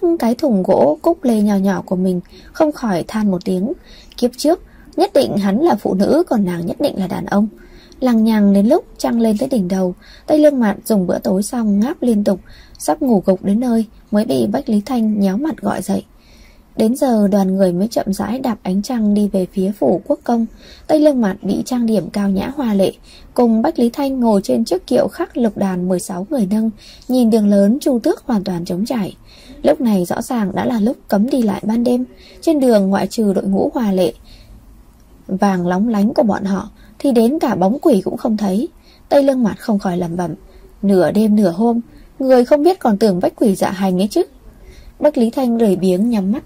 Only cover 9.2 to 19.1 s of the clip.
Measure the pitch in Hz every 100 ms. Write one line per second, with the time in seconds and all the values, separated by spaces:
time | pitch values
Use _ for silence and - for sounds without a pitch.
9.2 | 226 214 262 254 180 190 180 185 - -
10.2 | - 302 302 269 214 - - 208 180 -
11.2 | 233 185 208 247 214 202 240 349 247 208
12.2 | 208 185 - - - - - 311 277 208
13.2 | - 185 196 214 254 226 214 - - 208
14.2 | 214 269 214 247 277 208 202 247 220 208
15.2 | 196 202 311 - 196 - 190 190 - _
16.2 | _ - - - _ - 220 269 277 220
17.2 | 202 202 190 190 185 175 220 - - 196
18.2 | 202 254 262 214 - 190 208 247 208